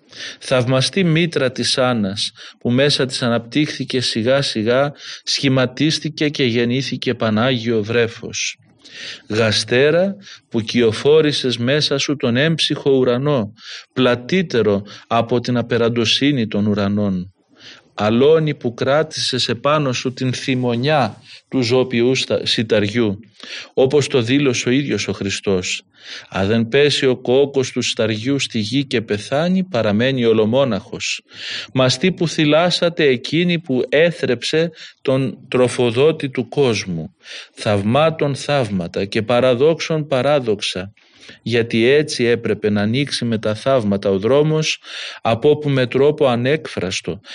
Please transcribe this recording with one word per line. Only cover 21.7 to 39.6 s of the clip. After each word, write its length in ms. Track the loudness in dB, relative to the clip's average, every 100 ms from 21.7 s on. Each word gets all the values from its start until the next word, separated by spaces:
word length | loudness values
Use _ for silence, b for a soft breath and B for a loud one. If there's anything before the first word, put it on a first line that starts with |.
| 2 2 2 2
στα-, 320 | 2 0 -2 -2
σιταριού, 720 | -2 0 2 2 0 0 -2 -8 B B B B
όπως 320 | B 2 2 2
το 160 | 0
δήλωσε 460 | 2 2 2 0 0
ο 40 |
ίδιος 360 | 0 0 -4 -4
ο 40 |
Χριστός. 680 | -6 -6 -4 -2 -2 -2 -8 -10 B B B B
«Αν 180 | -4 0
δεν 220 | 0 2
πέσει 380 | 2 2 2 0
ο 140 | 0
κόκκος 520 | 2 2 2 0 -2
του 100 | -2
σταριού 560 | -4 -2 -2 -2 -2 -4
στη 200 | -4 -4
γη 280 | -2 -2 -2
και 160 | -4
πεθάνει, 640 | -2 -4 -4 -2 0 0
παραμένει 600 | 0 -2 0 2 0 2
ολομόναχος. 960 | 2 4 4 2 2 -2 -6 -8 -6 -8 -12 B B B B
Μαστί 380 | 0 2 2 0
που 160 | 0 -2
θυλάσατε 760 | 0 2 4 2 2 0 2
εκείνη 560 | 2 2 0 0 0 0
που 220 | -2 -2 0
έθρεψε 840 | 2 2 2 -2 -2 0 0 0 -4 B B
τον 320 | -2 0 -2 -6 -4
τροφοδότη 800 | 2 2 2 0 4 2 2 -4
του 180 | -4 -4
κόσμου. 640 | 0 2 2 -4 -6 -8 _ B B B
Θαυμάτων 800 | -8 -2 0 2 2 2 2 -2
θαύματα 680 | -2 -2 -2 0 -2 -4 -6
και 180 | -4 -2
παραδόξων 840 | 0 2 4 4